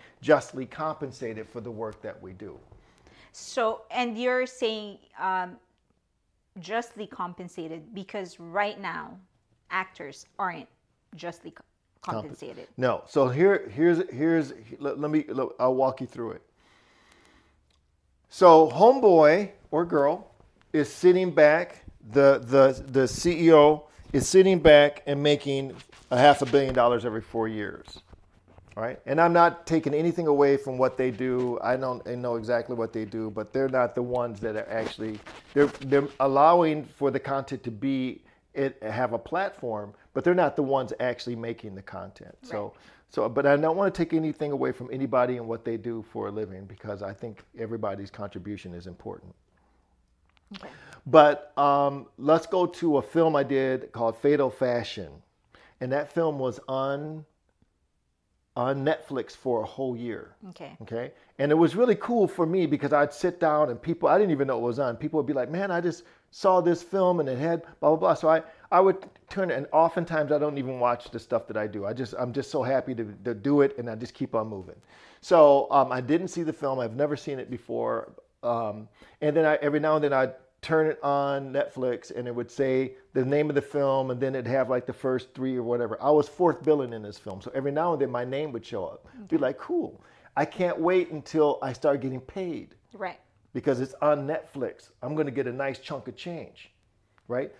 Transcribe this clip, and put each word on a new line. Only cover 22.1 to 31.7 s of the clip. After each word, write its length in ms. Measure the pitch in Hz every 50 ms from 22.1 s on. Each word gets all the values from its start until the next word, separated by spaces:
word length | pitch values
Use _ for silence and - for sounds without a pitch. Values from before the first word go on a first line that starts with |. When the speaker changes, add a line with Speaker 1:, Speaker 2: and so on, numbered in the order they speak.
Speaker 1:
the, 280 | 110 139 139 139 139 117 123
the, 380 | 117 135 139 135 135 131 - - 135
the 160 | 127 135 131
C 400 | 117 - - - 175 170 156 170
E 60 | 165 160
O 340 | 151 147 151 151 151 - - _ - - - -
is 140 | 135 127
sitting 320 | - - 190 185 190 185 170
back 440 | 147 160 147 147 147 147 147 - -
and 160 | 143 143 143
making 520 | 147 147 147 143 - 139 139 135 135 135 - - - _ - - - -
a 60 | 127
half 240 | 123 135 147 139 -
a 40 | 139
billion 280 | 123 135 139 139 131 127
dollars 320 | 127 120 120 123 113 110
every 160 | 120 107 113
four 260 | 107 - - 113 110
years, 520 | 113 110 107 104 104 - - - - - - _ _ - _ _ _ _ _ _ _ - - _ - -
right? 240 | 104 110 123 135 - -
And 160 | - 139 160
I'm 100 | 170 170 170
not 320 | 175 170 170 170 - -
taking 280 | - 165 156 - 143 147
anything 340 | 151 165 170 165 175 165
away 300 | 151 143 139 143 139 139
from 200 | 139 139 135 131
what 200 | 127 131 127 -
they 140 | - 127 127
do. 480 | 113 101 127 127 123 127 123 123 120 -
I 160 | - 117